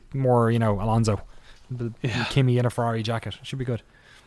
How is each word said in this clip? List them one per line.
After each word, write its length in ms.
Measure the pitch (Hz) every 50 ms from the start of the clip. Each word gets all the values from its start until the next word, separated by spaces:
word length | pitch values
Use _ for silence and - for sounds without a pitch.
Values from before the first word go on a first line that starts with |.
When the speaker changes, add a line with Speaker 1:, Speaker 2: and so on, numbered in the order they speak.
| - - -
Speaker 1:
more, 380 | 135 135 127 123 120 117 113
you 80 | 117 113
know, 200 | 113 107 101 92
Alonso, 400 | 104 113 113 113 113 107 101 - - - - - - - - - - -
the 200 | 127 120 120 110 120 - -
Speaker 2:
Yeah. 220 | 117 104 123 113
Speaker 1:
Kimi 340 | - - 139 131 123 120 120
in 80 | 120
a 20 | 120
Ferrari 320 | - 127 117 117 113 113
jacket. 380 | 107 117 113 113 - 107 - -
Should 160 | - - 139
be 80 | 135 123
good. 160 | 127 117 107 - _ _ _ - - - - -